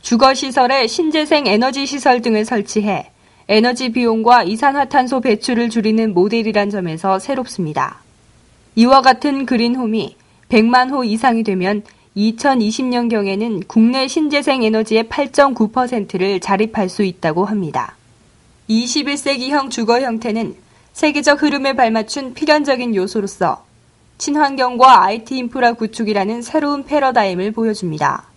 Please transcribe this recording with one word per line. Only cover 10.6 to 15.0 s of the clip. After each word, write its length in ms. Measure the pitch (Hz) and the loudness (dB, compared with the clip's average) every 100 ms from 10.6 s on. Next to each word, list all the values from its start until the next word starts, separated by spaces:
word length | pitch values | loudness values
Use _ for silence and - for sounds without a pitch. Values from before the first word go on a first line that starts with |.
| 226 247 254 | 4 4 2
호 120 | 277 | 0
이상이 400 | 240 220 262 226 | -2 0 0 0
되면 400 | 220 190 180 208 208 _ _ | 0 -2 -2 -2 -6 _ _
이천이십 720 | - 214 226 285 262 214 220 254 | -2 -2 0 0 2 0 -2 -2
년경에는 760 | 247 240 220 196 196 233 202 185 | -2 0 -2 -2 -2 -4 -4 -2
국내 400 | - 226 262 262 | 2 2 2 -2
신재생 560 | 330 302 285 285 269 | -2 0 0 0 0
에너지의 460 | 220 220 220 220 | 2 0 0 0